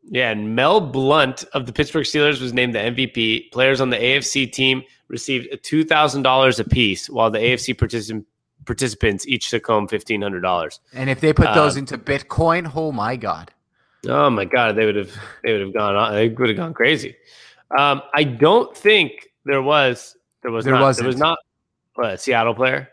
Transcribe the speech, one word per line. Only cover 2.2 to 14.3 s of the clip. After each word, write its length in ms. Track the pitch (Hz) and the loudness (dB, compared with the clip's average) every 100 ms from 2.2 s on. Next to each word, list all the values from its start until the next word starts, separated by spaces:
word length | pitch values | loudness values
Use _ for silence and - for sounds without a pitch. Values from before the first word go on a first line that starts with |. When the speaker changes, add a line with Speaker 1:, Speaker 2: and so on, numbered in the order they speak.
| 147 139 | 0 0
Speaker 1:
was 120 | 127 | -4
named 220 | 123 123 | -2 0
the 60 | 113 | -2
M 140 | 110 | -4
V 120 | 123 127 | -2 -4
P. 420 | 117 113 110 - | -2 0 -2 -4
Players 280 | 117 131 135 | 0 2 2
on 100 | 131 | 0
the 120 | 117 | 0
A 140 | 123 139 | 2 0
F 80 | |
C 220 | 135 139 123 | 0 -4 -4
team 360 | - 131 131 - _ _ | 0 0 0 -4 _ _
received 400 | 120 - 131 123 139 | -12 -6 -6 -6 -14
two 220 | - 151 | -4 -2
thousand 380 | 160 156 151 139 | 2 2 2 2
dollars 360 | 131 131 131 117 | 2 4 4 2
apiece, 500 | 101 127 110 92 - | 0 2 2 0 -6
while 220 | 131 113 | 0 0
the 80 | 107 | 2
A 140 | 117 | 0
F 80 | 123 | 0
C 140 | - | -4
particip-, 500 | 120 117 117 107 110 101 _ _ _ - | -2 -2 -2 -6 -10 -12 _ _ _ -10
participants 600 | 113 131 - 113 98 - | -4 -4 0 0 0 -4
each 220 | 123 - | -4 -2
took 180 | 117 - | -4 0
home 200 | 110 101 | 0 0
fifteen 340 | 107 - 107 | -6 -4 -4
hundred 200 | 101 90 | -4 -4
dollars. 400 | 92 87 78 - _ | -2 -2 -4 -12 _
Speaker 2:
And 160 | 127 131 | -8 -4
if 120 | 131 | 0
they 120 | 156 | 2
put 220 | 147 160 | 4 4
those 200 | 165 151 | 6 4
Speaker 1:
Um, 60 | 135 | 0
Speaker 2:
into 160 | 135 127 | -8 -10
Bitcoin, 760 | 123 139 - - 165 170 165 | -4 -4 -4 -2 0 0 -2
oh 160 | 143 156 | -6 -4
my 220 | 127 104 127 | -4 -4 -4
God. 360 | 107 82 87 _ _ _ _ _ - | -6 -8 -10 _ _ _ _ _ -2
Speaker 1:
Oh 200 | 135 147 | 2 2